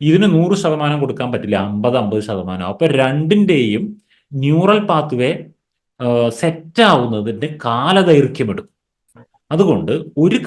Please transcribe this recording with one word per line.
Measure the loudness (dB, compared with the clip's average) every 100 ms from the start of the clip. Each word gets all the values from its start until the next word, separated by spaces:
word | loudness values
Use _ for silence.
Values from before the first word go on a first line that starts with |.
ഇതിന് | 2 4
നൂറ് | 4 2 2 0
ശതമാനം | 0 -2 -2 -2
കൊടുക്കാൻ | -4 -4 -4
പറ്റില്ല, | -4 -2 -2
അമ്പത്, | -2 -2 0 0
അമ്പത് | -2 -4
ശതമാനം. | -4 -6 -6 -8 -6
അപ്പൊ | -2 0
രണ്ടിന്റെയും | 2 0 0 0 2 2 2 2 -2 -4 -12 _ _ _
ന്യൂറൽ | -4 0 2 2 2
പാത്വേ, | 2 -2 -2 -2 -2 -4 -10 _ _ _ _ -8
ഏഹ്, | -2 0 0
സെറ്റ് | 0 -4 -4 -6 2
ആവുന്നതിന്റെ | 4 4 2 -2 -4 -6 -8 -6 -4
കാലദൈർഘ്യം | -2 0 2 4 4 4 0 -4
എടുക്കും. | -6 -10 _ _ _ _ _ _ _ -4
അതുകൊണ്ട് | 2 2 2 0 -4 -4 0
ഒരു | 2 2